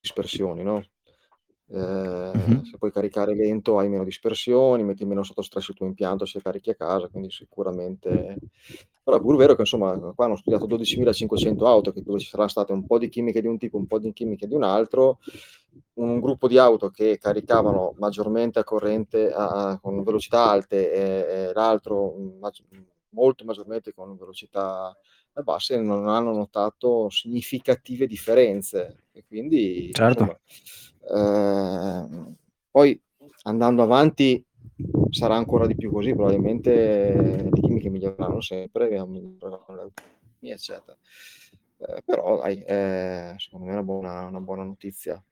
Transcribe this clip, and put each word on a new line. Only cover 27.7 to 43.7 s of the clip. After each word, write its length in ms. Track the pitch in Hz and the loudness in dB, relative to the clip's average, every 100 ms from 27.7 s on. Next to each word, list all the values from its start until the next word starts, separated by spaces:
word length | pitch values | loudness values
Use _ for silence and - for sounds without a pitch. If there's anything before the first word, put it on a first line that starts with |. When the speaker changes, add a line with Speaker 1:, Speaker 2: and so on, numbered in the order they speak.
| 123 - 123 135 | -2 -2 -4 -4
Speaker 1:
differenze. 1000 | 104 - 120 120 101 95 98 87 - _ | -4 2 6 6 4 -4 -6 -8 -12 _
E 120 | - _ | -20 _
quindi, 640 | 107 135 160 101 90 87 | -10 0 2 2 -2 -6
Speaker 2:
Certo. 460 | 90 113 123 104 - _ - - - - _ - | 2 4 4 0 -2 _ -20 -20 -20 -20 _ -4
Speaker 1:
insomma, 960 | 101 104 104 101 98 95 92 95 90 | 0 2 4 2 0 -2 -4 -4 -6
ehm, 300 | 78 80 80 80 _ _ _ | -8 -12 -16 -18 _ _ _
poi 300 | 135 143 131 _ _ 147 _ | 6 6 6 _ _ -20 _
andando 380 | - 110 117 120 | -6 0 2 4
avanti 600 | 113 127 156 147 135 123 _ _ - _ - - - | 6 6 6 6 2 2 _ _ -20 _ -2 0 0
sarà 280 | - 117 110 | 0 0 2
ancora 300 | 113 120 113 | 2 2 2
di 100 | 110 | 0
più 140 | 110 | -2
così, 220 | 104 104 | -2 -2
probabilmente 1300 | - 101 98 98 117 127 120 113 104 101 98 101 - 95 | 0 2 2 2 0 4 4 4 4 2 4 2 0 0
le 100 | - | 2
chimiche 280 | - 113 101 | 2 0 -2
miglioreranno 540 | 95 95 95 92 101 | -4 -6 -4 -4 -4
sempre, 460 | 110 92 92 - 120 101 92 | -6 -8 -6 -2 0 0 -6
miglioreranno 580 | 92 92 92 98 92 _ | -12 -16 -16 -16 -16 _
l'autonomia, 840 | 95 98 98 - _ _ _ 123 | -16 -16 -18 -20 _ _ _ -18
eccetera. 420 | 107 - 95 _ - _ - - - _ _ _ _ | -14 -14 -16 _ -20 _ -20 -20 -20 _ _ _ _
Eh, 240 | - - | -8 -8
però, 360 | - 359 90 101 | -2 0 2 0
dai, 200 | 71 98 | 0 -4
eh, 720 | - 101 98 95 92 90 87 92 | -2 0 0 -2 -4 -6 -10 -14
secondo 260 | - 92 | -14 -12
me 60 | 92 | -8